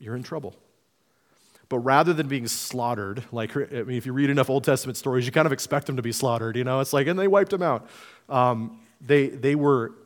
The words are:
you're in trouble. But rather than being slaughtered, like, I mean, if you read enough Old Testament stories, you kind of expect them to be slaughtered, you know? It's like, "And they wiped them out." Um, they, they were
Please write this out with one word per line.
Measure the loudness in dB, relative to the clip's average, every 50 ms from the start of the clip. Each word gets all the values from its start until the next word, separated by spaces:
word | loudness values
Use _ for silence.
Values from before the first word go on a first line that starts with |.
you're | -12 -10 -10
in | -10 -10
trouble. | -10 -10 -10 -10 -12 -14 _ _ _ _ _ _ _ _ _ _ _ _ _ _ _ _ _ _ _ _ _ _ _ -4
But | -2
rather | 2 4 4 6 6 4
than | 2 0 -2 -2
being | -4 -4 -4
slaughtered, | -6 -6 -6 -8 -6 -6 -4 -4 -2 -4 -4 -6 -6 -8 -10 -10 -8
like, | -6 -6 -6 -4 -4
I | -6 -6 -4 -6 -8
mean, | -6 -4 -6
if | -6 -4
you | -4
read | 0 2 2 4
enough | 4 2 2 2
Old | 0 0
Testament | 2 2 2 2 0 -6 -10
stories, | -6 -4 -2 0 0 0
you | 2
kind | 2 2 2
of | 2
expect | 0 -2 -4 -4 -4 -4 -4 -4
them | -6
to | -4
be | -4 -6
slaughtered, | -4 -2 -2 0 0 -2 -2 -4 -4
you | -2
know? | -2 0 0 -2
It's | 0 0
like, | 0 0 2 2
"And | 0 0
they | 2
wiped | 4 4 4 4 4
them | 0 0 0
out." | 0 0 -2 -4 -10 -20 -20 -20 -20 -20 _ _ -2
Um, | 0 2 2 2 2 0 -4 -8 -10 -16 -20 _ _ _
they, | 0 2 4 4 4
they | 2 -2 -2 0 0 2
were | 2 4 4 4 2 0 -2 -8 -14 -20